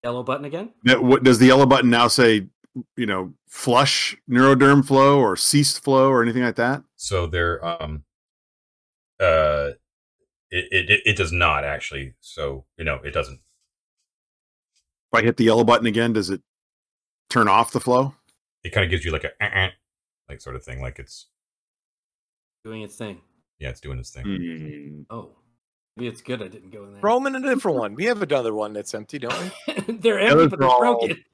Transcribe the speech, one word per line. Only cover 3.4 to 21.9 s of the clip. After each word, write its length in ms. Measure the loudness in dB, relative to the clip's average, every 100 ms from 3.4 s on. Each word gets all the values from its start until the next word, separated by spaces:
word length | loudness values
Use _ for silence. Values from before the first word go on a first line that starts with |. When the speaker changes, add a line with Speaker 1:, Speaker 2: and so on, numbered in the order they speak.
| _
Speaker 2:
flush 680 | -10 0 2 2 0 -4 -8 -2
neuroderm 560 | 4 6 6 6 6 4
flow 340 | 4 4 4
or 160 | 2 0
ceased 480 | 0 2 0 -2
flow 260 | 0 2 4
or 120 | 2
anything 220 | 0 0
like 120 | -4 -2
that? 260 | -2 -4 _ _
Speaker 3:
So 280 | -6 -6 -4
there, 400 | -4 -4 -4 -8
um, 380 | -10 -10 -12 -16 _ _ _ _ _ _ _ _ _ _ _
uh, 520 | 0 2 0 -2 -6 -10 _ _ _ _ _ _ _
it, 140 | -10 -4
it, 180 | -4 0
it, 120 | 0 0
it 120 | -2
does 140 | -2
not 320 | 0 0 0
actually. 500 | -4 -8 -10 -12 -14 _
So, 440 | _ -12 -10 -10 _ _
you 80 | -8
know, 140 | -8
it 80 | -8
doesn't. 280 | -8 -8 -12 _ _ _ _ _ _ _ _ _ _ _ _ _ _ _ _ _
Speaker 2:
If 80 | 0
I 40 |
hit 140 | 2 2
the 80 | 2
yellow 180 | 4
button 240 | 4 2 2
again, 260 | -2 -2
does 160 | -2 -4
it 120 | -8 _ _ _ _ _ _ _ _ _
turn 160 | 0 4
off 240 | 4 2
the 80 | -2
flow? 340 | 0 0 0 -6 _ _ _ _
Speaker 3:
It 100 | -6
kinda 140 | -4 -2
gives 160 | -2 -4
you, 60 |
like, 120 | -8
a, 80 | -8 _
uh-uh, 280 | -6 -4 -4 -6 _ _ _ _ _
like, 140 | -20
sort 140 | -16 -16
of 60 |
thing. 180 | -14 -12
Like, 180 | -12 -14
it's 280 | -20 -20 -20 _ _ _ _ _ _